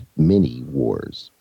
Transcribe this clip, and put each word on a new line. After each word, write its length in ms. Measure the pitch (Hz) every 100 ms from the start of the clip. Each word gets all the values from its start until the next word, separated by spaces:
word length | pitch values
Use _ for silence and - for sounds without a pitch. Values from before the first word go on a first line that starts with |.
| - -
mini 460 | 80 98 71 62 64
wars, 640 | 69 57 50 - - - _